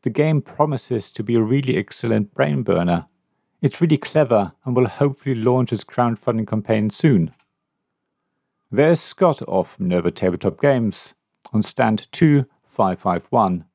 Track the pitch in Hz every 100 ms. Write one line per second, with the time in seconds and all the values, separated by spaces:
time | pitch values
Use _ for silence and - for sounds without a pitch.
0 | - 117 151 156 - - 156 135 - 120
1 | - - 104 117 110 135 135 92 - -
2 | 117 113 104 - 143 143 110 87 87 85
3 | - _ _ _ _ _ 147 - 170 151
4 | - 170 135 113 95 _ 131 123 120 -
5 | 143 135 139 120 110 127 123 110 - -
6 | 120 113 - 113 107 110 - 110 107 -
7 | 160 107 80 _ _ _ _ _ _ _
8 | _ _ _ _ _ _ _ 104 151 165
9 | - - 185 147 - 95 90 - 92 90
10 | 87 - 92 85 95 - 143 131 113 -
11 | - _ _ _ - 107 101 - 120 110
12 | - - 160 143 131 _ _ - 98 90
13 | 98 87 - 120 98 90 80